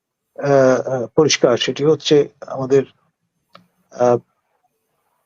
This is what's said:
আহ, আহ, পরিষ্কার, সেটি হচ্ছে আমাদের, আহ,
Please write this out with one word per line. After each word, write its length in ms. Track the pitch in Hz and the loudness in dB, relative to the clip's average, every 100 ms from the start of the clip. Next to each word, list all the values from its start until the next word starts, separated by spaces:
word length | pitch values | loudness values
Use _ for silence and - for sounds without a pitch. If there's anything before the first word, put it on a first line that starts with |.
| _ _ _ - | _ _ _ -8
আহ, 500 | 143 139 131 123 - | 0 2 2 0 -2
আহ, 180 | 131 117 | -6 -4
পরিষ্কার, 500 | - 147 - 139 117 | 0 0 2 0 0
সেটি 280 | - 131 | -4 -4
হচ্ছে 440 | 147 151 - 147 - - - | -2 -2 2 0 0 -6 -14
আমাদের, 360 | 131 131 135 123 _ _ _ _ _ _ - _ _ _ | -10 0 0 0 _ _ _ _ _ _ -20 _ _ _
আহ, 260 | 127 123 120 - _ _ _ _ _ _ _ _ _ | -4 0 0 -4 _ _ _ _ _ _ _ _ _